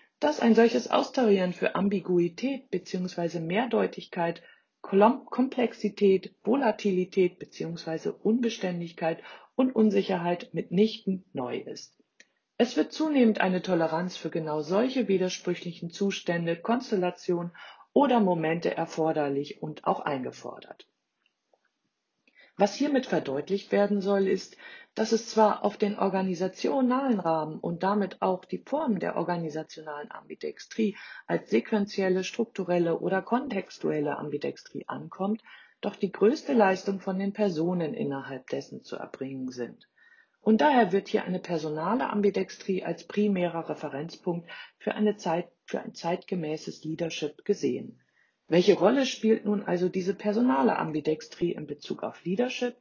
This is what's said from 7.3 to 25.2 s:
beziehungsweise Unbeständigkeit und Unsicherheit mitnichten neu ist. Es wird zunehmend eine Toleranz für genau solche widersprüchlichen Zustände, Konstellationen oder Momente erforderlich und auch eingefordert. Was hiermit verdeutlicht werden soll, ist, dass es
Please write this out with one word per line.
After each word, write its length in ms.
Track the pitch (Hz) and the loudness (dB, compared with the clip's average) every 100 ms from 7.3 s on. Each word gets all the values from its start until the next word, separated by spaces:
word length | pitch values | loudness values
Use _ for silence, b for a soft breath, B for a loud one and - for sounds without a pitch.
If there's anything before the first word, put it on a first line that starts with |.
| - | 0
beziehungsweise 760 | - - 165 170 165 160 - | -14 -10 -8 -8 -6 -6 -6
Unbeständigkeit 1080 | - 208 240 233 - 185 175 170 - 165 170 B B B - | -2 0 2 0 -2 -4 -4 -8 -4 -4 -4 B B B 0
und 200 | 262 226 | 2 4
Unsicherheit 760 | 220 196 190 180 175 175 - | 4 4 2 0 0 -2 -4
mitnichten 720 | 165 - 175 220 - - 190 - | -8 0 2 2 2 -4 -4 -6
neu 240 | 139 123 117 | -6 -6 -6
ist. 400 | - - - _ _ _ b b _ - | -8 -14 -16 _ _ _ b b _ 0
Es 200 | 240 294 | 2 2
wird 160 | - | 0
zunehmend 480 | - 311 277 226 202 | 0 2 6 6 6
eine 200 | 190 180 | 2 2
Toleranz 540 | 185 175 160 165 180 - | 2 2 2 0 -4 -6
für 140 | 160 | -6
genau 320 | 170 156 151 | -4 -2 -4
solche 480 | 151 196 262 262 196 | 0 2 2 0 2
widersprüchlichen 800 | 190 185 - - 175 175 165 170 | 2 2 -2 -4 -4 -6 -10 -10
Zustände, 680 | - 196 190 - 170 170 170 | -2 -2 -2 -2 -2 0 -2
Konstellationen 960 | - 240 - 202 180 175 - 175 175 B B B B | 0 -2 0 0 0 -2 -2 -2 -4 B B B B
oder 300 | - 277 240 | 4 6 6
Momente 540 | 190 170 156 165 170 - | 4 4 2 0 0 -2
erforderlich 880 | 165 - 156 156 143 139 143 - | -4 0 0 0 0 -2 -4 -8
und 240 | 156 151 - | -10 -4 -2
auch 140 | - | -2
eingefordert. 840 | - 135 127 - 120 - - - - _ _ _ _ _ _ _ _ _ _ _ _ _ _ b b - | -2 -4 -6 -10 -12 -14 -18 -20 -20 _ _ _ _ _ _ _ _ _ _ _ _ _ _ b b 0
Was 200 | 202 - | 2 2
hiermit 300 | 285 269 - | 0 0 2
verdeutlicht 680 | 165 135 135 147 196 - | 0 0 -4 -2 -4 0
werden 300 | 202 202 202 | 2 2 2
soll, 260 | 190 196 190 | 2 2 2
ist, 300 | 190 - - B B B | 0 -4 -18 B B B
dass 200 | - 220 | -4 0
es 160 | 220 | 0